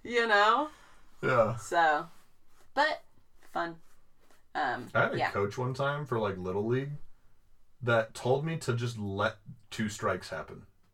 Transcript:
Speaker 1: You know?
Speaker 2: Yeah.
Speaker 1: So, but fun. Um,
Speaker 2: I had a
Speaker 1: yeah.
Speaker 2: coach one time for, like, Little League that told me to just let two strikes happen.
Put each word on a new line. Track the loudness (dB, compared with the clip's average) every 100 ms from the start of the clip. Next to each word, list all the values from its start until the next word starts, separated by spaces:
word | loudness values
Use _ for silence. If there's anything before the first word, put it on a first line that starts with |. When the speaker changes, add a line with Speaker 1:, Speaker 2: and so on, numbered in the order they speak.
Speaker 1:
You | -4 0 4
know? | 6 6 4 2 -6 -20 -20 -20 -4
Speaker 2:
Yeah. | 0 4 2 0
Speaker 1:
So, | -2 2 4 4 -2 -14 -20 -20 -20 -20 -6
but | 0 2 0 -10 -20 -20 -20 -8
fun. | -6 -6 -8 -18 -20 -20 -20 -20 -20 -10 -4
Um, | -2 -2 0 2
Speaker 2:
I |
had | 2
a | 2
Speaker 1:
yeah. | -2
Speaker 2:
coach | 0 -2 -2
one | -4 -2
time | -2 -2 -2
for, | 0
like, | 0 -2
Little | -4 -2 0
League | 0 -2 -8 -10 -12 -20 -20 -20 -20 -20 -6
that | 2 2 2 -2
told | 0 0 0
me | -4
to | -2
just | -2 -2 -4
let | -6 -2 -2 -2 -18 -20 -12
two | -6 -4
strikes | -2 -2 -2 -6
happen. | -10 -10 -16 -20 _ _